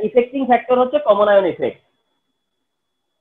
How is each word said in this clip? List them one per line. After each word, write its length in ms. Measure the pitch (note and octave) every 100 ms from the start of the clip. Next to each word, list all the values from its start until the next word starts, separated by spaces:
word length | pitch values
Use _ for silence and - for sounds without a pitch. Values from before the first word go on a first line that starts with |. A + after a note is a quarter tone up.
| G#3+
affecting 400 | B3+ A#3+ C#4 B3+
factor 240 | A#3+ - B3
হচ্ছে 160 | B3 D4 A#3
common 200 | G3+ G#3
ion 140 | G3+ F#3
effect। 260 | D3+ C3 - _ _ _ _ _ _ _ _ _ _ _ _ _ _